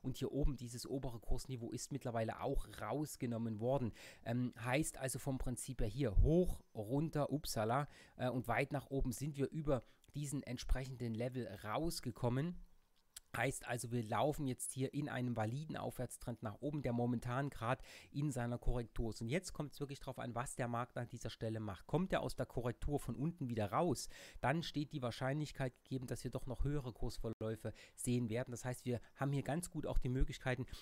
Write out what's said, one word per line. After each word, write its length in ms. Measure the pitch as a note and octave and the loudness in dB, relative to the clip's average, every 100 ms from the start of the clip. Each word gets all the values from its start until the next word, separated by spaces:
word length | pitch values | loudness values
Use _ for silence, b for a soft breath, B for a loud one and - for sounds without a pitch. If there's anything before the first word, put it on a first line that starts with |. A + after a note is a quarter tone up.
Und 140 | C3 - | -6 -2
hier 140 | C#3+ | -2
oben 260 | C3+ D3 B2 | 4 4 2
dieses 280 | A#2+ A#2+ - | -4 -8 -4
obere 340 | C3+ B2+ A#2 | -4 -4 -4
Kursniveau 520 | - - - B2+ A#2 | 2 0 0 -6 -4
ist 200 | B2 - | -6 -6
mittlerweile 500 | C3+ B2+ A#2 A2+ G2+ | -6 -2 0 0 -2
auch 260 | A#2 C#3 - - | 0 0 0 -4
rausgenommen 800 | G#2+ C3 D3+ - B2 A2+ A#2 G#2+ | -2 0 -2 -2 -2 0 0 0
worden. 320 | A#2 C#3 A#2+ - B B - | 2 4 2 -4 B B -2
Ähm, 280 | A#2+ B2 - | 0 0 -2
heißt 340 | A#2+ C3 D#3 - | 0 2 2 -2
also 200 | C3 B2 | -4 -2
vom 220 | - C3 | -2 -2
Prinzip 420 | - A#2+ - C3 | -2 -4 -4 0
her 60 | G#2 | 0
hier 280 | A2 C3 F#2 | 2 6 10
hoch, 440 | B2+ E3 F3+ - - - | 10 10 6 2 -4 -6
runter, 560 | G#2 C#3 D#3+ D3+ C#3+ | 0 2 2 2 2
upsala, 560 | C3+ - - G#2+ B2+ D3 B B B | 0 0 2 4 2 0 B B B
äh, 140 | B2 | 0
und 180 | B2 A2 | 0 2
weit 260 | A2+ C3+ | 2 2
nach 180 | C#3+ - | 0 -2
oben 200 | C3+ B2+ | 0 0
sind 260 | A2 C#3+ C#3 | 0 -4 0
wir 120 | C3+ | 0
über 320 | D3+ D3+ C#3 - B - | 0 2 0 0 B -12
diesen 300 | C#3+ D3 C#3 | -6 -4 -4
entsprechenden 720 | - B2 - C3 C3 B2+ A#2+ A2 | -4 -2 2 2 2 -4 -2 -2
Level 320 | B2 B2+ A#2 G2 | -2 -2 -6 -6
rausgekommen. 1000 | A#2+ A2 E3 - B2+ - B2 B2 E3 F3+ - - _ _ _ - - - | -2 0 0 -2 -4 0 2 2 0 -4 -10 -20 _ _ _ -20 -6 0
Heißt 300 | B2 - - | 0 0 -4
also, 240 | B2 A#2 | -4 -2
wir 120 | A#2+ | -2
laufen 440 | G#2+ A2 C3+ D3 C#3 | 0 2 2 2 -2
jetzt 240 | B2 - | -2 -4
hier 200 | - C3 | -2 -2
in 160 | C#3 - | 0 -2
einem 280 | B2 B2 A#2 | 0 0 2
validen 420 | G#2+ C3 D#3 - | 0 -2 -4 -4
Aufwärtstrend 640 | A2 - B2 - - A#2+ | -4 -4 -6 -6 -8 -6
nach 140 | A#2 G#2 | -6 -4
oben, 200 | C#3+ D3+ | -4 -2
der 120 | B2+ | 0
momentan 580 | A#2+ A#2+ A#2+ B2 B2 C#3 | 2 4 2 0 0 -2
grad 320 | - A#2 C3 - B B | -2 -2 -2 -4 B B
in 220 | - D3+ | -2 0
seiner 260 | B2+ A#2+ A#2+ | 0 0 0
Korrektur 540 | - B2 A2+ - A#2 | 4 2 2 -2 -2
ist. 100 | G#2 | 0
Und 80 | A#2 | 0
jetzt 240 | D#3+ F#3 | 0 0
kommt's 260 | - D3 - | -6 -6 -4
wirklich 200 | C#3 C#3 | -6 -6
drauf 180 | - B2+ | -8 -6
an, 160 | A#2+ | -4
was 220 | A2+ B2 - | -4 -4 -2
der 120 | A#2+ | 0
Markt 300 | A#2+ B2 - | 0 -2 -4
an 100 | A#2+ | -6
dieser 200 | A#2+ B2 | -6 -8
Stelle 300 | - A2+ A2 | -4 -2 -2
macht. 260 | G#2+ F#2+ - | -4 -6 0
Kommt 260 | D3+ F3+ | 2 4
er 100 | - | 2
aus 140 | B2+ - | 0 -2
der 120 | B2+ | -2
Korrektur 520 | - B2 - - C#3+ | -2 -2 0 0 0
von 160 | - G#2+ | 0 0
unten 320 | D3+ F3 C3 | 0 0 -2
wieder 240 | A2+ G2+ | 0 2
raus, 380 | A#2+ E3+ A#2+ - B B B | 2 2 2 -2 B B B
dann 220 | A#2+ D#3+ | 2 2
steht 300 | D#3 D3 D3 | 0 -2 -4
die 100 | D3+ | -2
Wahrscheinlichkeit 720 | B2 - C3 D3 D3+ - C3 - | -4 -2 0 0 -2 -2 -4 -4
gegeben, 240 | - C3+ B2+ | -6 -6 -4
dass 160 | B2 | -4
wir 80 | B2 | -4
doch 160 | B2 - | -4 -4
noch 160 | - | 0
höhere 280 | C#3 D3 B2 | 2 2 -2
Kursverläufe 800 | - A#2+ - A2+ A2+ A2 A2+ A2 - B B | -2 -4 -2 -4 -2 -4 -2 -6 -8 B B
sehen 340 | - B2 A#2+ | 2 2 2
werden. 200 | A2 B2+ | 0 -2
Das 160 | A#2+ B2+ | -4 -4
heißt, 200 | A#2+ B2+ | -4 -2
wir 140 | A#2+ B - | -2 B -2
haben 160 | C#3 | 0
hier 120 | C#3 | 0
ganz 260 | C3 D3+ F3 | 0 -2 -2
gut 160 | D#3 C3+ | -4 2
auch 140 | - | 4
die 100 | C3 | 4
Möglichkeiten, 560 | B2+ C#3+ C3 C3+ B2+ - B | 4 4 2 -2 -2 -2 B